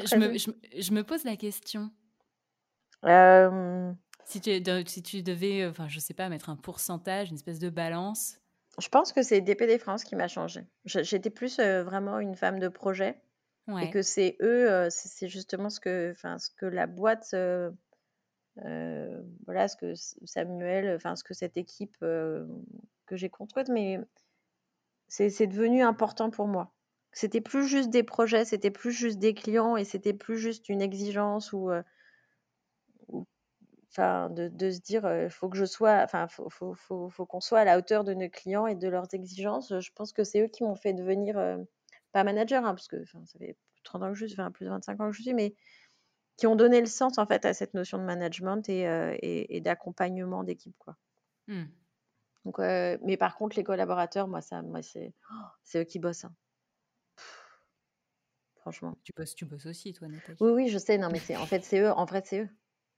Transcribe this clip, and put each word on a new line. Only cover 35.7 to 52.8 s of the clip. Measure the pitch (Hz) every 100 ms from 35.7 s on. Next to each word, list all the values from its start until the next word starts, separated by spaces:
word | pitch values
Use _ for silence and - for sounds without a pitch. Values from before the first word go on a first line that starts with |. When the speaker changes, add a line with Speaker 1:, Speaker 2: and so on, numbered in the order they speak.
| - 220 208
Speaker 2:
enfin, | - 175 170
faut, | - -
faut, | - 180 180
faut, | - 185 175
faut | 180 180
qu'on | 180
soit | - 226
à | 208
la | 180
hauteur | 180 214
de | 202
nos | 185 180
clients | - 185 202 220
et | 190
de | 185
leurs | 180 180
exigences. » | 196 185 185 196 233 262 190
Je | 185 -
pense | 208
que | -
c'est | 202 208
eux | 220
qui | -
m'ont | 226 196
fait | 208
devenir, | 185 185 190 202 202
heu, | 185 180 185 _ _ - _
pas | 196
manager, | 202 208 220 269 226
hein, | 185
parce | -
que, | -
enfin, | 170 165 165
ça | 175
fait | 175 - _
plus | _
de | -
trente | 185
ans | 190
que | 202
je, | 220
enfin, | 196 185
plus | 180 185
de |
vingt-cinq | 190 196 208
ans | 214
que | 208
je |
suis, | 240
mais | 247 208 208 _ - _ _ _ _ _ -
qui | 226
ont | 220
donné | 240 240
le | 233
sens, | - 254 247
en | 208
fait, | - -
à | 185
cette | 196 190
notion | 185 196
de | 185
management | 175 170 170 185 208 208
et, | 185 180
heu, | 165 165 -
et, | - 170 - 170
et |
d'accompagnement | 170 170 - 175 185 185 180 185 185
d'équipe, | 175 - -
quoi. | - 160 _ _ _ _ -
Speaker 1:
Mmh. | 196 151 - _ _ _ _ _ _ 190
Speaker 2:
Donc, | 185
heu, | 185 185